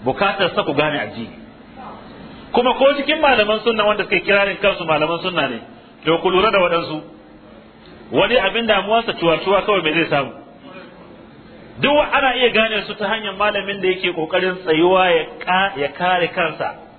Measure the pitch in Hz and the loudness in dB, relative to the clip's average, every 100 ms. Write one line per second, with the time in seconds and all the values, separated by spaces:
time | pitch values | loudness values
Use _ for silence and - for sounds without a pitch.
0 | 117 131 196 196 185 208 185 139 151 143 | -2 0 -2 0 -2 -2 -2 0 0 -2
1 | 107 113 110 - - - - - - - | -6 -10 -14 -14 -20 -20 -20 -20 -18 -18
2 | - - - - - - 247 240 269 285 | -20 -20 -20 -18 -4 0 2 4 2 2
3 | 269 311 294 247 208 220 233 220 208 208 | -2 2 2 4 2 0 0 0 0 0
4 | 175 190 180 202 202 185 202 190 170 151 | 0 -2 2 2 2 0 0 0 0 0
5 | 156 170 180 175 135 117 - - - - | 0 -2 -4 -2 -2 -4 -12 -20 -20 -8
6 | 151 165 185 185 208 202 175 170 165 156 | 0 2 2 2 4 4 2 0 -4 -10
7 | 151 - - - - - - - - - | -12 -20 -20 -20 -20 -20 -20 -20 -20 -20
8 | - 120 196 247 190 208 233 208 196 226 | -4 2 4 4 2 -2 0 0 2 0
9 | 226 180 170 156 185 196 185 202 160 156 | 0 0 2 2 2 0 2 0 2 0
10 | 160 147 127 - - - - - - - | 2 0 -2 -10 -20 -20 -20 -20 -20 -20
11 | - - - - - - - - 262 294 | -20 -20 -20 -20 -20 -20 -20 -4 2 2
12 | - 262 269 247 247 208 220 214 190 202 | 2 2 0 2 2 2 0 -2 -6 -6
13 | 208 220 214 190 208 208 190 196 185 185 | -4 -4 -6 -2 -2 -2 -6 -4 -2 0
14 | 185 170 160 185 185 180 - 160 175 185 | -2 -4 -2 -2 -2 -4 -2 2 4 4
15 | 185 165 156 - - 185 196 190 185 - | 4 2 0 -10 -2 0 0 -2 -6 -2
16 | 180 180 165 - 165 156 123 - - | 0 0 0 -2 -4 -2 -8 -8 -20